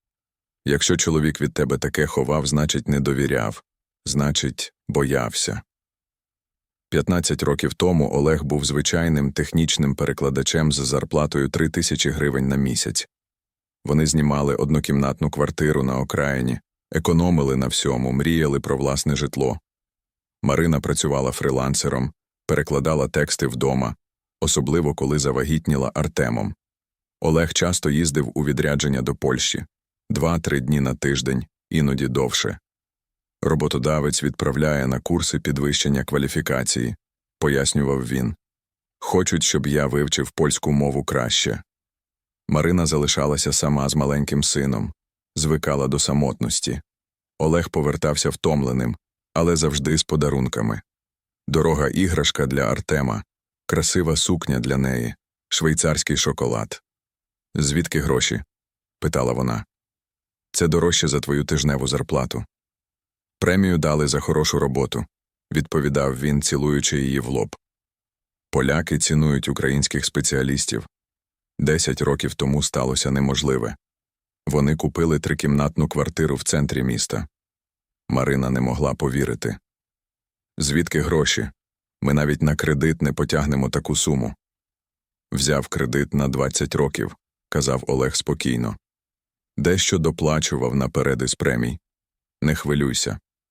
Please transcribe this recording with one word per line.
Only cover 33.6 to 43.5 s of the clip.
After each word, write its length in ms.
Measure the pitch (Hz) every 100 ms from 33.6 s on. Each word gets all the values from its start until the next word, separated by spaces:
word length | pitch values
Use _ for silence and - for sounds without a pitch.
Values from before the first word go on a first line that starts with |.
| 73 71 69 78 73 -
відправляє 640 | 71 - 73 67 76 73 65
на 120 | 65
курси 400 | - 85 80 78
підвищення 640 | 76 69 71 71 73 69
кваліфікації", 920 | 65 73 67 80 - 65 65 - 60 - _ _ _ -
пояснював 680 | 73 67 69 73 69 67 60
він. 280 | 65 60 - _ _ _ _ _ -
"Хочуть, 440 | - 92 92 85
щоб 240 | - 73 69
я 200 | 73 69
вивчив 440 | 71 71 - 65
польську 400 | - 78 - 76
мову 320 | 73 71 69
краще". 600 | 69 69 58 - - 55 - _ _ _ _ _ _ _ -
Марина 380 | - 82 90 80
залишалася 680 | 76 73 - 71 76 73